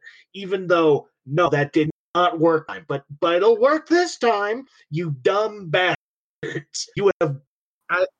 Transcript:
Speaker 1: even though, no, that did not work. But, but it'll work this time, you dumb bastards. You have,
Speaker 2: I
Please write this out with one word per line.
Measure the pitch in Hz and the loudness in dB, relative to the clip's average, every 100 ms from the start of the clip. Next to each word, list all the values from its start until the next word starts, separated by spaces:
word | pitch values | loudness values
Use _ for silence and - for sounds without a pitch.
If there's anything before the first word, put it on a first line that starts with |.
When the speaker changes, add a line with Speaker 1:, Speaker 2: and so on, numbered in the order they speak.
| - - _ | -20 -20 _
Speaker 1:
even | 190 196 196 180 | -14 -6 -6 0
though, | 175 160 135 - _ - | 2 4 2 -2 _ -6
no, | 147 170 | 0 2
that | 147 143 | 2 0
did | 165 156 - _ 175 | 0 0 -4 _ -2
not | 180 165 | 0 2
work. | 165 160 156 190 165 | 2 2 -2 -16 -8
But, | 185 - 147 | -8 -8 -4
but | 175 175 | 0 2
it'll | 202 226 | 4 4
work | 254 311 - | 2 0 2
this | 339 349 - | 0 0 -2
time, | 240 208 202 233 269 _ _ | 0 0 -2 -6 -10 _ _
you | 147 175 135 | -6 -6 -2
dumb | 127 196 214 208 180 | 0 0 -2 -6 -4
bastards. | 180 180 170 _ _ _ _ - - - - - - | -2 0 -2 _ _ _ _ -10 -10 -12 -14 -10 0
You | 196 - | 0 2
have, | 160 139 _ _ _ _ _ | -2 -4 _ _ _ _ _
Speaker 2:
I | 175 185 | -2 -2